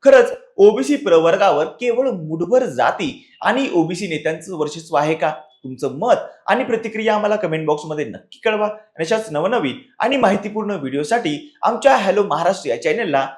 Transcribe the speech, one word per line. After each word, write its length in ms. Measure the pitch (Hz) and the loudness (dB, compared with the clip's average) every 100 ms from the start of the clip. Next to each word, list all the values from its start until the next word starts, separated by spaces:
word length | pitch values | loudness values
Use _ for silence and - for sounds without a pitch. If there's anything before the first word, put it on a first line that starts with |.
खरंच 300 | 269 269 233 - - - | 8 8 6 -2 -14 6
ओबीसी 400 | 202 233 262 285 | 6 6 0 0
प्रवर्गावर 680 | 196 165 165 185 196 147 | 4 4 6 4 4 2
केवळ 460 | 156 - 240 233 269 | -2 -2 -2 0 0
मुठभर 540 | 196 156 160 175 247 | -2 -6 -6 2 2
जाती 600 | 240 123 123 - 156 - _ _ | 2 0 0 0 -6 -6 _ _
आणि 280 | - 233 277 | -2 0 0
ओबीसी 340 | 175 160 175 202 | 0 0 -2 -6
नेत्यांचं 480 | 156 156 160 202 180 | -4 -4 -6 -8 -6
वर्चस्व 400 | 147 160 160 156 | -6 -6 -2 0
आहे 180 | 151 | 0
का? 160 | 160 165 156 - _ | 0 -2 -4 -14 _
तुमचं 340 | 131 123 139 131 | -16 -8 -6 -4
मत 180 | 226 202 - - - | 2 2 0 -14 -2
आणि 180 | 220 | -2
प्रतिक्रिया 500 | 247 220 226 220 220 | 0 -4 -4 -4 0
आम्हाला 220 | 214 208 214 | 0 0 -2
कमेंट 300 | 185 156 156 | -2 -4 -2
बॉक्समध्ये 380 | 151 160 156 | -4 -4 -6
नक्की 360 | 139 92 _ - | -6 -10 _ -4
कळवा. 220 | 220 214 214 | -2 0 -2
आणि 380 | 214 - - | -4 -16 -8
अशाच 240 | 160 220 220 | -2 -2 -2
नवनवीन 480 | 147 180 247 147 117 - _ | -4 0 0 -2 -6 -14 _
आणि 180 | 233 277 | -2 2
माहितीपूर्ण 540 | 226 202 - 208 208 | 2 2 -2 -6 -6
व्हिडिओसाठी 840 | 196 135 139 147 202 185 147 - _ | -6 -4 -6 -2 -2 -2 -6 -10 _
आमच्या 340 | 190 226 269 269 | -2 -2 -2 -2
हॅलो 260 | 196 190 | 0 0
महाराष्ट्र 480 | 196 147 170 190 139 | 0 0 -2 -2 -4
या 120 | 117 | -4
चॅनलला 440 | - 156 214 139 135 | -2 -2 -2 -2 -4